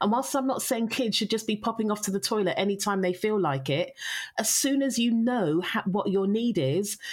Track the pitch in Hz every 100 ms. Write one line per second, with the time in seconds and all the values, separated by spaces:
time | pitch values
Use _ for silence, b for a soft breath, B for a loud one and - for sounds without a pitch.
0 | 208 233 269 285 262 - - 180 226 -
1 | 233 - 214 220 - 208 226 220 214 208
2 | - 196 - 214 185 - 196 196 208 196
3 | 185 180 214 214 165 135 135 143 185 -
4 | B B B - 220 - 269 277 269 226
5 | 233 226 233 247 170 160 - - 190 196
6 | - 196 196 220 240 180 131 165 202 -
7 | B